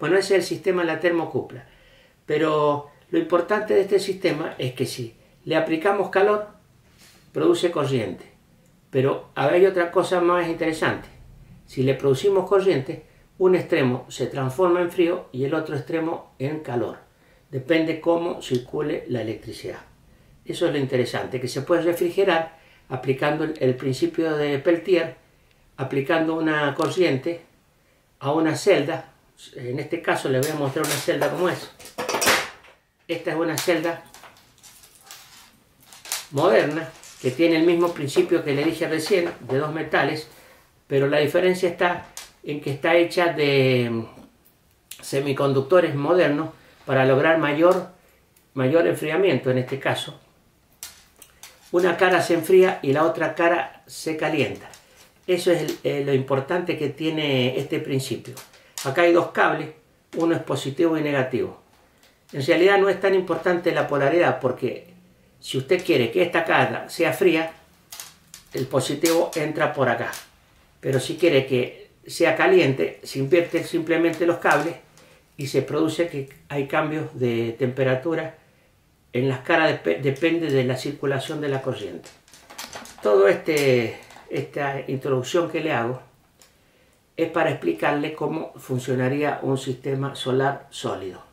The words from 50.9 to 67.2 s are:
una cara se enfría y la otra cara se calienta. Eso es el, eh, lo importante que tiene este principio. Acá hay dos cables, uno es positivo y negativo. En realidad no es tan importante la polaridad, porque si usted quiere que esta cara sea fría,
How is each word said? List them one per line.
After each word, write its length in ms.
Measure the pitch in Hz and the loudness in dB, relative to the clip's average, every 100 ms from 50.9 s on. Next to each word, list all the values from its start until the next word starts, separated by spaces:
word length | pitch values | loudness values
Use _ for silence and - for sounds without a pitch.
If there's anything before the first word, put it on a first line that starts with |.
| - _ _ - _ - - - | -20 _ _ -20 _ -20 -20 -4
una 280 | 175 180 170 | 0 2 4
cara 240 | 185 175 | 4 4
se 100 | - | 2
enfría 460 | 170 160 185 185 - | 0 4 6 6 4
y 140 | 139 | 0
la 100 | 143 | 2
otra 300 | 165 165 160 | 2 0 -2
cara 480 | 170 170 170 - - - | 2 2 2 -2 -10 -20
se 300 | - 160 156 | -12 -8 -4
calienta. 540 | 151 156 107 98 - - _ - - _ - | -2 0 -2 -4 -14 -20 _ -20 -20 _ -2
Eso 260 | 175 180 | 0 2
es 80 | 160 | 2
el, 180 | 156 - | 0 -4
eh, 180 | 139 143 | -4 -2
lo 120 | 139 | 0
importante 640 | 131 135 135 131 175 175 147 | 0 2 -2 0 -2 -2 -4
que 100 | 143 | -4
tiene 720 | 135 160 156 147 131 123 127 | -4 -4 -2 0 2 0 -2
este 200 | 139 151 | -4 -4
principio. 540 | - 135 - 117 - - - - _ - 135 | -2 -4 -4 -8 -10 -18 -20 -20 _ -10 -4
Acá 160 | 147 | 2
hay 100 | 175 | 4
dos 200 | 170 170 | 6 2
cables, 360 | - 196 156 160 - _ _ _ - | 0 0 0 -6 -14 _ _ _ -4
uno 180 | 165 | 0
es 60 | 156 | 0
positivo 560 | - 135 - 135 170 160 | -2 -6 -4 0 2 2
y 60 | |
negativo. 580 | 147 143 127 117 92 - _ _ _ _ _ _ _ | 0 0 0 -2 -4 -8 _ _ _ _ _ _ _
En 100 | 151 | -4
realidad 360 | 135 165 190 196 | 2 4 6 6
no 100 | 196 | 4
es 100 | 185 | 2
tan 160 | 196 | 2
importante 560 | 190 180 165 185 175 175 | 2 2 0 0 0 0
la 140 | 151 131 | 0 0
polaridad, 540 | 143 139 170 143 - | 2 2 4 2 2
porque 540 | 127 123 123 - - - _ _ _ _ | -2 -2 -4 -6 -12 -20 _ _ _ _
si 180 | - 135 | -8 -4
usted 260 | 127 185 | 0 0
quiere 260 | 180 143 117 | 2 2 2
que 120 | 185 | 0
esta 240 | 175 170 170 | 0 0 0
cara 420 | 151 117 120 - | 2 2 -2 -8
sea 240 | - 160 | -2 -2
fría, 400 | - | 2